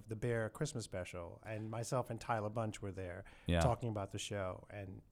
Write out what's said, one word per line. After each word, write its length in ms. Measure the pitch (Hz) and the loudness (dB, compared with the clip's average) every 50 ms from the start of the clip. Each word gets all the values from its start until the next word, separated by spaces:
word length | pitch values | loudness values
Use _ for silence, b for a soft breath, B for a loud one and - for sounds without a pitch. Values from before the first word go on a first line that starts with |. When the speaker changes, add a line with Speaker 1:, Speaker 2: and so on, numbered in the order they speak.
| 107 110 | -6 -6
Speaker 1:
the 60 | 113 | -4
Bear 340 | 107 101 123 117 117 113 107 | 0 2 2 4 4 2 0
Christmas 360 | - - 156 147 - 120 107 | 0 0 -2 0 0 -2 -4
special, 560 | - - 92 90 - - 90 85 85 101 - - | -2 -2 -4 -4 -4 -4 -6 -6 -8 -8 -10 -8
and 240 | - 110 107 110 110 | -6 -4 -4 -4 -2
myself 400 | 113 113 117 - - 127 117 - | -2 -2 -2 2 2 2 2 0
and 100 | 117 113 | -2 -4
Tyler 280 | - - 120 113 104 107 | 0 2 2 2 2 2
Bunch 320 | 107 117 113 107 101 - | 0 0 0 0 0 -2
were 120 | - 101 92 | -4 -6 -4
there 320 | 92 92 90 87 95 98 b b b b | -4 -4 -6 -6 -8 -10 b b b b
Speaker 2:
Yeah. 120 | b 87 85 | b 6 8
Speaker 1:
talking 280 | 82 135 117 - - 117 | 8 8 6 4 2 0
about 240 | 107 104 98 98 - | 0 0 -2 -4 -4
the 60 | 104 | -4
show 460 | - - 107 101 95 92 92 104 107 - | -4 -2 -2 0 0 0 -2 -4 -8 -10
and 320 | 104 104 98 95 98 107 - - | -10 -8 -8 -8 -10 -12 -14 -16